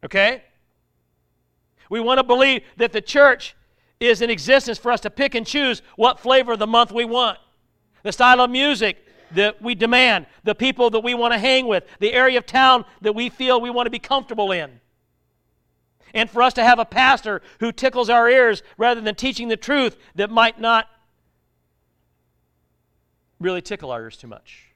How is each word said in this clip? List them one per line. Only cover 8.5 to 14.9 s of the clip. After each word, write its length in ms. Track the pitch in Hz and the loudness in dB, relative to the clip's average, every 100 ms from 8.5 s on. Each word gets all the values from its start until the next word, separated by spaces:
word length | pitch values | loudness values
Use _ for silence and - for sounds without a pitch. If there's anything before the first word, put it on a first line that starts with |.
| 247 285 254 208 - _ _ _ | 0 -2 0 -4 -6 _ _ _
that 300 | 165 208 208 | -2 -2 -2
we 140 | 226 226 | -8 -4
demand, 500 | 226 247 254 202 147 _ | 0 4 4 2 -4 _
the 120 | - 208 | -4 -2
people 340 | 254 254 240 | -2 0 0
that 80 | 220 | 0
we 140 | 233 | -4
want 200 | 240 233 | -2 -2
to 60 | 233 | 0
hang 280 | 240 262 254 | 0 0 0
with, 180 | 190 - - | -4 -4 -6
the 140 | 208 | -2
area 240 | 240 262 254 | 2 2 0
of 80 | 240 | -2
town 400 | 254 262 247 208 _ | 2 4 4 0 _
that 120 | 214 | -6
we 160 | 214 240 | -4 -6
feel 300 | - 254 254 | -6 0 0
we 100 | 240 | 0
want 160 | 240 240 | -6 -6
to 60 | |
be 80 | 233 | -8
comfortable 520 | - 277 - 226 202 | -4 -4 -4 -6 -4
in. 280 | 185 147 120 _ | -4 -8 -16 _